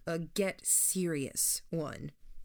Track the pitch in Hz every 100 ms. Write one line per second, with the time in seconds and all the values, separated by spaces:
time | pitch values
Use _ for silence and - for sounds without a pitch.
0 | - 165 165 - 190 - - - - 190
1 | 175 151 135 - - - - 165 147 -
2 | 147 - - -